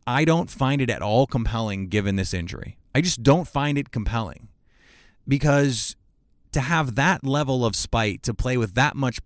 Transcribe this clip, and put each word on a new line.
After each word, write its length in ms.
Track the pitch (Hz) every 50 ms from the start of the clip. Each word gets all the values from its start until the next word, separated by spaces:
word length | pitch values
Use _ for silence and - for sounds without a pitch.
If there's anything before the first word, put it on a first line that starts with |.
| _
I 180 | 120 120 135 156
don't 240 | 160 160 170 - -
find 320 | - - 143 131 143 143
it 100 | 131 117
at 120 | 107 64
all 240 | 78 104 107 120 139
compelling 640 | - - 127 113 107 113 113 113 107 101 98 98 90
given 260 | 95 107 98 101 98
this 180 | 98 95 -
injury. 440 | - 90 85 85 - - - - - - _ _ -
I 60 | 135
just 220 | 170 180 - 123
don't 260 | 113 139 139 180 170 -
find 280 | - 143 139 147 147
it 140 | - 143 -
compelling 580 | - 127 104 98 110 117 110 85 65 - - - _ _ _ _ _ _ _ _ _ - - _ _ _ _
because 720 | - 135 139 147 156 139 143 143 139 127 110 - - - - _ _ _ _ _ _ _ _ _ _
to 80 | - 143
have 340 | 123 139 175 160 156 127 107
that 300 | 123 139 175 190 - -
level 400 | 131 135 147 151 131 135 127 120
of 100 | 113 98
spite, 480 | - - - - 113 110 107 92 -
to 100 | - 123
play 240 | 107 - - 127 127
with 180 | 123 113 101 92
that 200 | 120 135 143 -
much 260 | 139 139 127 - - -